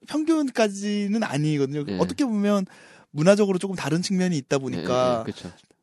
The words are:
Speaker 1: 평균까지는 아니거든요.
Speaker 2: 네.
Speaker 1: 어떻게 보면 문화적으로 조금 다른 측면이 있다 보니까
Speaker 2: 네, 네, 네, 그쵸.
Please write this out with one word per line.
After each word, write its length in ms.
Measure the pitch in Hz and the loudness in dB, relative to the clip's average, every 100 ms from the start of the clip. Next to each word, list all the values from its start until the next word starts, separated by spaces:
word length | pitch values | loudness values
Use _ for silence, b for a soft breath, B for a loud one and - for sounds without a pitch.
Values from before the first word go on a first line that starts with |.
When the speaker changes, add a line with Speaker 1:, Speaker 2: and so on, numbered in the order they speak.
| - | -6
Speaker 1:
평균까지는 1160 | 294 311 320 277 - 220 196 202 208 202 220 | -2 0 0 0 0 0 0 -4 -2 0 -2
아니거든요. 600 | 208 143 151 151 135 147 143 | 0 0 0 2 0 -2 -4
Speaker 2:
네. 120 | - | -2
Speaker 1:
어떻게 260 | 185 - 277 | -2 0 -2
보면 400 | 214 202 202 190 B B B B | 0 2 0 -2 B B B B
문화적으로 460 | 143 165 208 202 185 | 2 4 6 4 0
조금 180 | 196 185 | -4 -6
다른 260 | 143 160 | -2 -2
측면이 360 | 180 185 180 160 | 0 0 0 -2
있다 200 | 127 143 | 0 -2
보니까 680 | 131 - 82 123 127 117 110 | -2 -4 0 2 2 0 -4
Speaker 2:
네, 60 | |
네, 60 | - | -10
네, 120 | 90 | -14
그쵸. 20 | - _ _ | -18 _ _